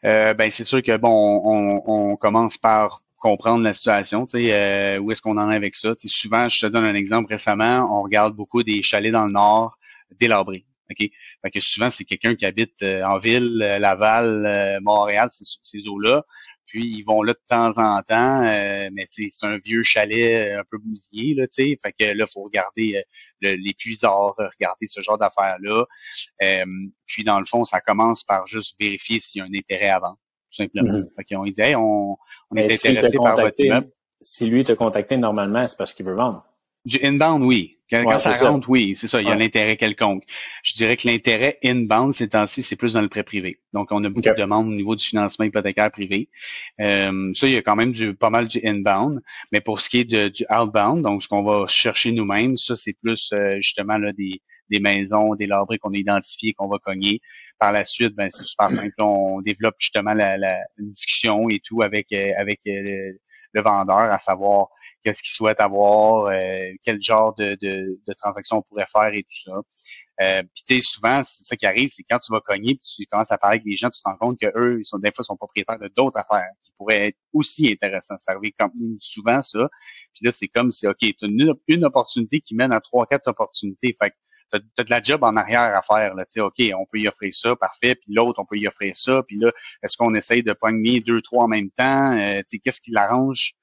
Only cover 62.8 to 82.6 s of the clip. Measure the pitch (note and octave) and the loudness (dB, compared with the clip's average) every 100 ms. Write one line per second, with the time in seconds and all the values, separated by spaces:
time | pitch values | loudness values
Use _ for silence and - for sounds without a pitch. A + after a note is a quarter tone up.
62.8 | G2+ G2 F#2+ F#2+ _ _ _ G#2+ G#2+ G2+ | -6 -8 -10 -14 _ _ _ 0 4 2
63.8 | F#2+ F#2+ A2+ G2 - F#2 G2 G2+ F#2+ _ | 4 4 4 2 0 0 2 2 2 _
64.8 | - _ A2 G2+ - - A2 A2 G#2 G2 | -20 _ -4 -4 -4 0 0 2 2 4
65.8 | G2+ G#2+ G#2+ A2 G2+ F#2+ F#2 F#2+ F#2+ F#2+ | 4 6 4 4 2 -2 -2 -6 -8 -8
66.8 | - G#2+ G2+ A2 A2 G#2+ G#2 G2+ G2+ F#2+ | -6 -4 2 2 2 0 -4 -4 -6 -6
67.8 | F#2+ F#2+ - G2 G#2 G2+ F#2+ A2 - G#2 | -6 -10 -12 -6 -6 -6 -4 -4 -4 -8
68.8 | F#2+ G#2+ G#2+ G#2 F#2 - F#2 F#2+ - - | 0 2 2 -2 -10 -16 -12 -12 -12 -20
69.8 | - - _ - F#2+ F#2+ F#2 - - B2+ | -20 -20 _ -2 0 0 -4 -14 -2 0
70.8 | A#2+ - A2+ C#3 C3 - - A#2+ G#2 G2+ | 0 0 0 0 -2 -10 -10 -2 0 0
71.8 | C3+ - - A#2+ - A2 - G2 A2 C3+ | -2 -4 -2 -2 0 -4 -2 -2 0 -2
72.8 | - - G2+ G#2 A2 G#2 G2+ A2+ G#2+ G2 | -4 -12 -4 -2 0 0 2 0 -2 -4
73.8 | A#2+ - G2 F#2+ A#2 B2 G#2+ A2 A#2+ A#2+ | -4 -4 -6 -4 -4 -2 -2 0 0 -2
74.8 | G#2 G2+ G#2 - A#2+ G2 G#2 - G2 A2+ | -6 -4 -4 -4 -10 -10 -8 -8 -6 -8
75.8 | G2+ G2+ C3 A2+ G2 G#2 F#2 G2 _ _ | -4 0 0 0 0 -2 -2 -12 _ _
76.8 | G2+ G#2+ G#2 - _ D3+ D3 - C#3+ G2+ | 0 2 0 -4 _ -2 0 2 0 0
77.8 | G2+ F#2+ - G2 - F#2+ G#2 - G#2 A#2+ | -4 -6 -10 -10 -6 -6 -8 -2 -4 -2
78.8 | A#2 G#2+ - A2+ G#2+ C#3 - G#2+ C3+ _ | -8 -8 -10 -4 0 0 -2 -2 -2 _
79.8 | - - - - A#2 - G2+ A#2+ B2 - | -20 -20 -20 -4 -4 -2 -4 0 0 0
80.8 | G#2 F#2+ A2 - G#2 G#2+ D#3 D3+ - E3 | -2 0 -2 -2 -4 2 2 2 0 2
81.8 | D#3 C3 A#2 - A2 D3+ - A2 | 4 2 0 -4 -2 -4 -4 -2